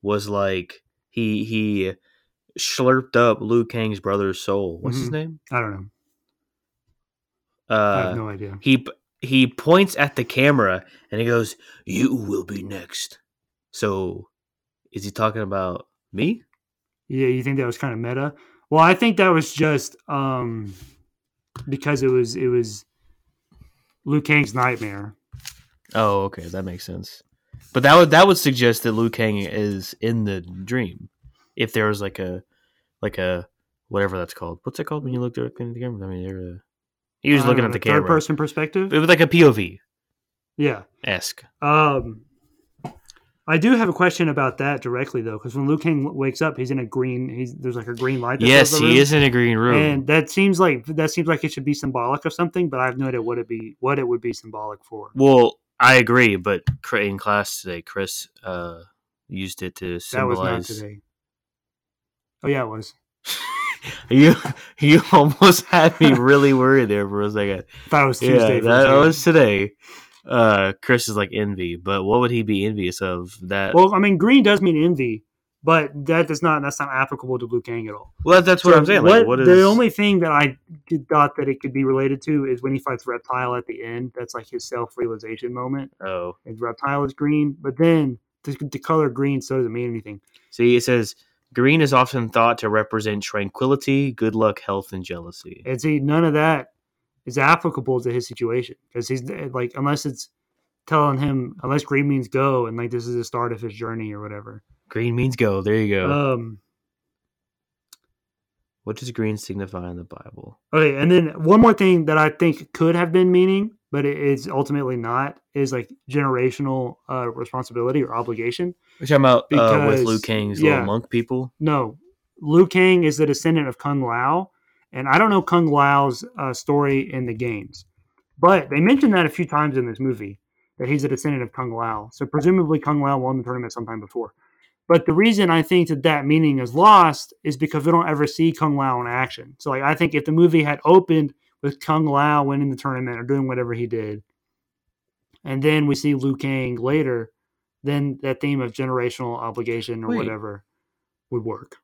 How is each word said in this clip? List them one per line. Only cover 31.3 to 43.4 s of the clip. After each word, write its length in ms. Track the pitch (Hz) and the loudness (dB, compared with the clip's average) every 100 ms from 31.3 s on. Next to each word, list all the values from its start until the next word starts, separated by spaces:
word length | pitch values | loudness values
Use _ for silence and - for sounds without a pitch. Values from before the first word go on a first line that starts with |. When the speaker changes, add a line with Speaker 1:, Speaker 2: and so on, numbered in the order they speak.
| _ _ - | _ _ -8
Speaker 1:
If 180 | 110 | -4
there 140 | 113 107 | -2 -2
was, 120 | 104 | -2
like, 180 | 101 92 | -8 -10
a, 240 | 92 90 _ _ _ _ _ _ | -10 -10 _ _ _ _ _ _
like, 160 | 107 - | -8 -6
a, 300 | 90 87 87 _ _ _ _ | -6 -6 -8 _ _ _ _
whatever 300 | 101 98 92 | -4 -4 -4
that's 140 | 85 | -10
called. 260 | - 87 82 | -12 -14 -12
What's 160 | - - | -14 -12
it 40 | |
called 200 | 151 151 | -10 -8
when 100 | 139 | -8
you 60 | 123 | -6
look 140 | 123 | -6
directly 320 | 120 120 - 120 | -8 -10 -10 -14
into 140 | 117 | -10
the 40 | 123 | -12
camera? 200 | 110 95 | -10 -10
I 40 | |
mean, 100 | 92 | -10
you're, 340 | 92 95 90 90 | -10 -12 -14 -16
uh, 20 | _ _ _ _ _ _ | _ _ _ _ _ _
he 100 | 139 | 2
was 80 | 143 | 2
Speaker 2:
I 40 | 123 | 4
don't 40 | |
Speaker 1:
looking 140 | 123 | 2
Speaker 2:
know, 60 | 117 | 0
Speaker 1:
at 40 | |
the 60 | 120 110 | -2 0
Speaker 2:
third 40 | - | 0
Speaker 1:
camera. 120 | 185 | 2
Speaker 2:
person 280 | 160 156 151 | 0 0 -4
perspective? 580 | 151 - 156 190 190 | -4 -6 -4 -4 0
Speaker 1:
It 60 | 151 | 0
was 80 | 160 | 4
like 100 | 170 | 4
a 40 | 160 | 4
P 160 | 170 156 | 8 8
O 60 | |
V. 280 | 107 87 90 _ _ _ _ _ _ _ - | 6 -4 -10 _ _ _ _ _ _ _ -4
Speaker 2:
Yeah. 260 | 147 110 92 _ | -2 -2 -12 _
Speaker 1:
Esque. 400 | - 92 - - _ _ | -6 -6 -6 -14 _ _
Speaker 2:
Um, 600 | 147 151 151 135 120 110 _ _ _ _ _ _ - - _ - _ _ | 0 2 2 0 -6 -14 _ _ _ _ _ _ -20 -20 _ -20 _ _